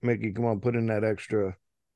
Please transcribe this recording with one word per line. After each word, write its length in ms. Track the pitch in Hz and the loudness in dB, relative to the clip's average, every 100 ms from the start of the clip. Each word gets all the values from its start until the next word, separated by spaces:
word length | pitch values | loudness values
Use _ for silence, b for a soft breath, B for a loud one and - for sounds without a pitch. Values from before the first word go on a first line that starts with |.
"Mickey, 300 | 120 110 110 | 0 0 -2
come 140 | 101 117 | -2 0
on, 160 | 104 | 0
put 160 | 123 117 | 0 2
in 80 | 113 | 2
that 160 | 107 | 2
extra, 540 | 110 101 - 107 95 92 _ _ _ | 0 -2 -2 0 0 -4 _ _ _